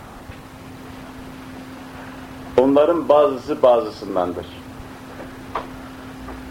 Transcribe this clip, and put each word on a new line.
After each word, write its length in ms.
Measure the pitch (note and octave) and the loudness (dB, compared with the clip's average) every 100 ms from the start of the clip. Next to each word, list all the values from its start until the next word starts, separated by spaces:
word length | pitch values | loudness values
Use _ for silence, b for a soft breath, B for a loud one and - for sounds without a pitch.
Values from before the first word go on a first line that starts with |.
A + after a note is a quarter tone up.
| - - - - - - - - - - - - - - - - - - - - - - - - - - | -18 -18 -18 -18 -18 -18 -18 -18 -16 -16 -16 -16 -16 -16 -16 -16 -16 -16 -16 -16 -16 -16 -16 -16 -2 4
Onların 480 | C3+ C#3 D3+ E3+ C3+ | 6 6 6 4 6
bazısı 540 | D3 C#3+ C3 A#2+ D3 | 6 6 2 -4 4
bazısındandır. 840 | B2+ A#2+ A2 G2+ G2 F#2+ F2 F2 E2+ - - - - - - - - - - - - - - - - - - - - | 6 6 4 -6 -4 -2 -2 -2 -8 -12 -16 -14 -14 -16 -16 -14 -14 -16 -10 -10 -10 -14 -16 -16 -16 -14 -14 -14 -4